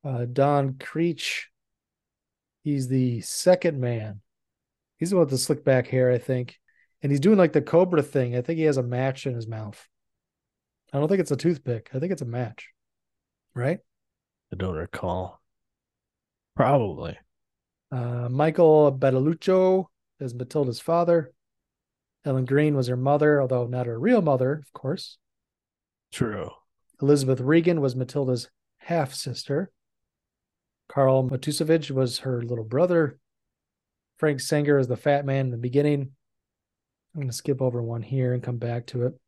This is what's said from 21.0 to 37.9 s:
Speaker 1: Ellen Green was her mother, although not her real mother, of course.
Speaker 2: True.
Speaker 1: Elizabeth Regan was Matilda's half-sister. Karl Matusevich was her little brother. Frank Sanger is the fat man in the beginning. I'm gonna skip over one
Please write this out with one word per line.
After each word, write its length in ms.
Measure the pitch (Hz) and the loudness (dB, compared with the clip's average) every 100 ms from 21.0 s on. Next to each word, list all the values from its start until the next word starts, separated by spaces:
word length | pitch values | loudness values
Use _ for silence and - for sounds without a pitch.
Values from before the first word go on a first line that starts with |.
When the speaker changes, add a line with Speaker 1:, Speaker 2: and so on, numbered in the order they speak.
| 175 170 - _ _ _ _ _ _ _ _ _ 147 | 4 2 2 _ _ _ _ _ _ _ _ _ -4
Speaker 1:
Ellen 180 | 131 | -2
Green 320 | 127 139 151 143 | 2 2 2 0
was 120 | 123 | -2
her 100 | 127 | -2
mother, 420 | 131 147 151 147 | 2 4 4 4
although 260 | 131 123 120 | 2 -2 -2
not 200 | 123 120 | -4 -6
her 120 | 113 | -2
real 220 | 175 247 | 2 4
mother, 320 | 156 131 127 | 4 2 2
of 200 | 156 143 | -2 -8
course. 420 | - 131 180 - - _ _ _ _ _ _ _ _ _ | -10 -6 -6 -8 -20 _ _ _ _ _ _ _ _ _
Speaker 2:
True. 380 | - 117 104 76 - _ _ _ _ | -4 -4 -4 -10 -14 _ _ _ _
Speaker 1:
Elizabeth 400 | 139 147 131 131 | 2 2 2 0
Regan 400 | 131 165 170 165 | 2 2 2 0
was 160 | 139 123 | -2 -2
Matilda's 540 | 127 147 131 123 - _ _ _ | -6 -4 -2 -4 -6 _ _ _
half-sister. 920 | - 170 135 - 139 120 - 143 190 _ _ _ _ _ _ _ _ _ _ _ _ | -6 -4 -4 -8 -10 -10 -6 -6 -6 _ _ _ _ _ _ _ _ _ _ _ _
Karl 420 | - 135 131 131 | 0 2 2 0
Matusevich 600 | 131 151 147 160 165 147 | -4 -6 -4 0 0 0
was 280 | 135 127 - | -2 -2 -4
her 240 | 131 123 | -6 -6
little 220 | 120 120 | -6 -8
brother. 540 | 110 127 180 170 147 - _ _ _ _ _ _ _ _ _ _ | -4 0 2 2 0 -4 _ _ _ _ _ _ _ _ _ _
Frank 220 | 156 135 | -2 -2
Sanger 380 | - 151 147 143 | -2 0 2 2
is 80 | 123 | 2
the 120 | 120 | -2
fat 260 | 147 143 | 0 0
man 220 | 139 135 131 | 0 -2 -2
in 40 | |
the 60 | 120 | -4
beginning. 560 | 123 139 147 143 139 _ _ _ _ _ _ _ _ _ _ | 0 2 2 0 -4 _ _ _ _ _ _ _ _ _ _
I'm 100 | 160 | -8
gonna 100 | 135 | -8
skip 280 | 117 - 131 | -6 -6 -2
over 220 | 131 120 | -2 -2
one 200 | 117 | -6